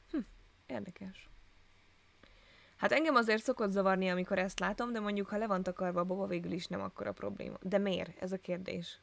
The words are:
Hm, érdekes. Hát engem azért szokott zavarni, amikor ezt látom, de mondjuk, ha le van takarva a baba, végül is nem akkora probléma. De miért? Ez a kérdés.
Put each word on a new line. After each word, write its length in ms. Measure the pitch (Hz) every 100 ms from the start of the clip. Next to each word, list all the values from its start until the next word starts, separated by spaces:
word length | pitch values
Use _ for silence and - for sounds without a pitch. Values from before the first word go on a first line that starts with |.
| -
Hm, 60 | 311 202 - - - -
érdekes. 640 | 240 196 - 190 - - - - - - - - - _ _ - - - - - -
Hát 140 | -
engem 240 | 285 320 254
azért 280 | 220 220
szokott 280 | - 247 202
zavarni, 380 | 196 190 190 185
amikor 300 | 180 180 190
ezt 200 | 190 -
látom, 320 | 190 208 240
de 80 | 233
mondjuk, 280 | 208 202 196
ha 100 | 208
le 100 | 220
van 160 | 185
takarva 360 | 185 180 180 180
a 40 | 180
baba, 220 | 185 190
végül 240 | 175 170
is 160 | 170 -
nem 140 | 98
akkora 300 | 135 - -
probléma. 460 | - 208 202 - -
De 160 | 185 196
miért? 440 | 202 175 170 -
Ez 100 | 185
a 60 | 190
kérdés. 640 | - 180 185 175 170 -